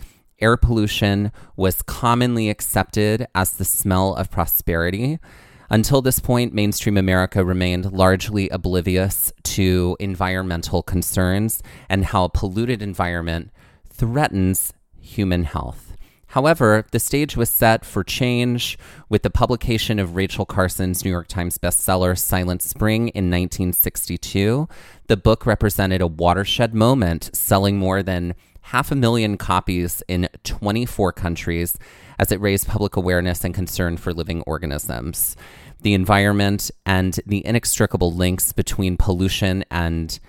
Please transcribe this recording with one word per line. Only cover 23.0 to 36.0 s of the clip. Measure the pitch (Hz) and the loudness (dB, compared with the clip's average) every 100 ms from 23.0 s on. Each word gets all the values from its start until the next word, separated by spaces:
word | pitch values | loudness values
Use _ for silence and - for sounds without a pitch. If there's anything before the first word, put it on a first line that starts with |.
| 117 | 0
in | 101 90 | 0 0
nineteen | 87 90 - 90 | 0 0 -2 -2
sixty-two. | - - - - 87 - 98 101 127 165 - - - - | -2 -4 -6 -6 -6 -4 0 2 0 -2 -10 -20 -10 0
The | 104 | 2
book | 110 113 - | 4 4 2
represented | 104 107 - 95 92 | 2 0 2 0 2
a | 87 | 0
watershed | 80 87 87 98 - 117 | 2 2 2 0 0 0
moment, | 110 113 135 90 82 - | 4 4 4 2 0 -4
selling | - - 98 98 98 | -6 0 2 4 2
more | 95 95 | 2 0
than | 95 90 87 90 _ - | 0 -2 -4 -6 _ -20
half | - 127 - | -6 -4 -2
a | 139 | 2
million | 117 117 107 101 | 2 2 0 -2
copies | - 92 - 90 87 - - | 0 0 0 -2 -2 -6 -4
in | 90 90 - - | -2 -2 -6 -8
twenty-four | - 101 110 123 - 95 | -4 -2 -2 -2 0 0
countries | - 90 82 - 85 87 - - - - - | 0 -4 -4 -4 -4 -4 -8 -14 -20 -14 -4
as | 98 | -2
it | 98 | 0
raised | 104 98 - | 2 0 0
public | 101 101 - | -2 0 0
awareness | 90 90 90 87 | 0 2 0 -2
and | 92 | -4
concern | 87 87 - 87 82 | -4 -4 -2 -2 -2
for | 92 | -4
living | 82 78 85 | -6 -6 -6
organisms, | - 78 82 71 - 58 67 - - - - - - - | -4 -6 -4 -6 -6 -8 -8 -6 -6 -6 -16 -20 -20 -4
the | 107 | 2
environment, | 98 | 4